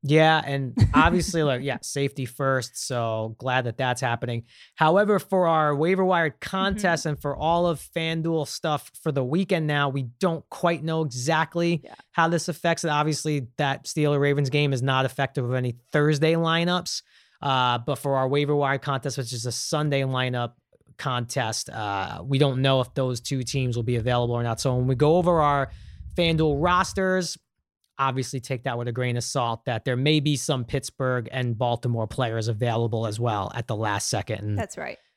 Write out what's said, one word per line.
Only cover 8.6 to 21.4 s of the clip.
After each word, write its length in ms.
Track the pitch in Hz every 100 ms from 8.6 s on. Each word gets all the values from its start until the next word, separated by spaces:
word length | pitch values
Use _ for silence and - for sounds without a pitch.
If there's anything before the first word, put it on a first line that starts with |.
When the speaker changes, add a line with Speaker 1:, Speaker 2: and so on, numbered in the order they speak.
| 160 147 - -
Speaker 1:
for 80 | 165
the 140 | 139
weekend 420 | 127 165 190 175 151
now, 220 | 147 143
we 140 | 135
don't 440 | 123 - 185 165 -
quite 360 | - 175 165
know 180 | 160 160
exactly 760 | 156 123 127 160 160 170 170 170
Speaker 2:
Yeah. 120 | - - -
Speaker 1:
how 160 | - 165
this 180 | 165 170
affects 360 | 156 170 165
it. 40 | 165
Obviously, 580 | 147 151 147 160 147 120 -
that 300 | 143 135 -
Steelers-Ravens 640 | - 147 147 143 143 139
game 220 | 143 147
is 80 | 131
not 240 | 135 131 131
effective 380 | - 139 -
of 100 | 120
any 200 | 127 127 120 _
Thursday 440 | 151 147 151 156
lineups, 680 | 165 165 165 170 180 170 - - _ _ _
uh, 360 | 143 131 127 120
but 180 | 117 139
for 180 | 143 135
our 120 | 131
waiver 260 | 143 147
wire 240 | 147 139 135
contest, 400 | 143 135 139 131
which 140 | 117
is 120 | 123
a 60 | 120
Sunday 520 | 117 - 156 151 139
lineup 500 | 135 127 127 123 120 _ _ _ _ -
contest, 680 | 139 123 117 -